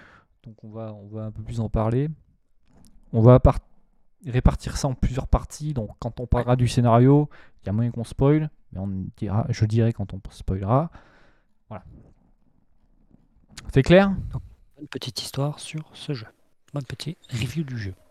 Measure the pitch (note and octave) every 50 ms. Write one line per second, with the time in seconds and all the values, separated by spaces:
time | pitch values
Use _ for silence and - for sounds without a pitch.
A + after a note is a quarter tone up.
0 | - - - - _ _ _ _ _ B2 G#2+ - - A2 G#2 A2+ A2+ A2 G#2+ G#2
1 | G2+ G2+ G#2+ A2 A2 A2 G#2 - A2 A2+ A#2+ A2+ A2+ G#2+ - A2+ A2 A2 A#2 B2+
2 | C#3+ D#3 D#3 - _ _ _ _ _ _ _ _ _ _ _ - - - - -
3 | - - - A2+ A2 A#2+ B2 C3 - - B2+ - - _ - - _ _ _ _
4 | _ _ _ _ - D3+ A#2 B2 - - C#3 - - - - - - C#3 B2+ -
5 | - - B2+ C3+ - - - - - - - - D3+ D3+ D3+ C3 G#2+ G#2 - -
6 | - A#2+ - - B2+ A#2 - B2 A#2 A#2+ B2 B2+ B2 A#2 - - A#2+ A#2+ A2+ A#2+
7 | B2 C3 C#3+ D3 D3+ C#3+ - - - - - - - G2 F#2+ G#2+ A#2+ A#2+ A2+ A#2
8 | A2+ - - - C3+ C#3 D3+ D#3 D#3 D3+ - _ _ _ - F#2 F#2+ G2+ F#2+ F#2+
9 | F#2 - - - - G2+ F#2+ G#2+ - - A#2 - A2+ A2 G#2+ A2+ A2+ A2+ A#2 -
10 | G2+ - - F#2 - - - - - - F#2+ F#2+ G2 F#2+ A#2 C3+ D#3+ E3+ - -
11 | - _ _ _ _ _ _ _ _ _ _ _ _ _ A2 F#2 - - - -
12 | - - - _ _ _ _ _ _ _ _ _ _ _ _ _ _ _ _ _
13 | _ _ - _ _ _ _ _ _ _ - - - - - C#3 B2+ - E3+ F#3
14 | G3 G3+ F#3+ F#3 - - - - - - - _ _ _ _ - D3 D3 - B2+
15 | - - G#2 - - - - - C#3 D3 D3 - - - - D#3 D3+ - - -
16 | - - D3 A#2+ A2 - - _ _ _ _ _ _ _ - D3 C3 - C3 -
17 | - D3 E3+ - _ - - A#2 C3 B2 - D#3 E3 C3+ B2+ A#2 G#2 F#2+ F#2 -
18 | _ _